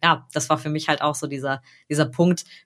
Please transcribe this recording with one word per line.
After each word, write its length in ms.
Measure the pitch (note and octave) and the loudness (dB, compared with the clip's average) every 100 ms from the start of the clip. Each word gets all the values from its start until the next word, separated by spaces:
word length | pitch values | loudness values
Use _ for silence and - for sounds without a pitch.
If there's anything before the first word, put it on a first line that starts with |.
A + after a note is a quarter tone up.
ja, 240 | E3 C#3 - | 2 2 0
das 160 | D3+ - | -6 -2
war 80 | D3+ | -2
für 100 | D3+ | -2
mich 180 | D3+ D#3 | -4 -2
halt 140 | D3 | 0
auch 140 | D3 D3 | 0 -2
so 100 | D3 | -6
dieser, 340 | C#3 C3+ C3+ - _ _ | -6 -4 -6 -8 _ _
dieser 160 | D3 C#3 | 0 0
Punkt, 400 | - F3 F3 - - | 2 2 2 -4 -20